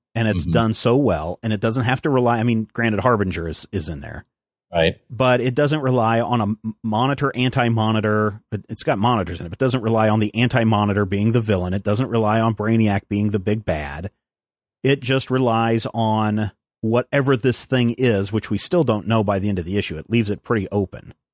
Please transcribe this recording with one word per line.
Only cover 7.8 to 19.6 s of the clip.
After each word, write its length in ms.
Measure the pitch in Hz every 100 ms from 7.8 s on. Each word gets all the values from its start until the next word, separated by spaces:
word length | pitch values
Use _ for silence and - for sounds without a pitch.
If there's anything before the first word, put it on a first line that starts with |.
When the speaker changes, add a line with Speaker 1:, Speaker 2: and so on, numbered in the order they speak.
| 110 110 107 107 107 104 -
Speaker 1:
It, 140 | 104 -
it's 140 | 107
got 140 | - 107
monitors 420 | 117 113 87 85
in 40 | 87
it, 40 |
but 80 | 90
it 60 |
doesn't 180 | 131 127
rely 260 | 110 113 110
on 100 | 107
the 140 | 107
anti-monitor 720 | 110 120 127 110 104 104 101 98
being 280 | 101 110
the 80 | 120
villain. 320 | 107 95 90
It 100 | 95
doesn't 240 | 104 107 120
rely 300 | 113 107 113
on 160 | 113 104
Brainiac 460 | 107 113 107 98 -
being 220 | 101 104
the 80 | 101
big 260 | 98 110 104
bad. 440 | 78 71 71 95 - _ _ _ _ _ _
It 180 | 135 139
just 280 | 127 135 -
relies 560 | 127 123 113 117 113 -
on 580 | 113 110 110 107 107 104 - _ _
whatever 540 | 110 120 - 143 135 123
this 300 | 131 - -
thing 300 | 131 117 120
is, 340 | 127 101 98
which 180 | 107 -
we 80 | 104
still 260 | - 180 127
don't 220 | 107 92
know 160 | 113
by 160 | 104 98
the 100 | 101
end 100 |
of 60 | 92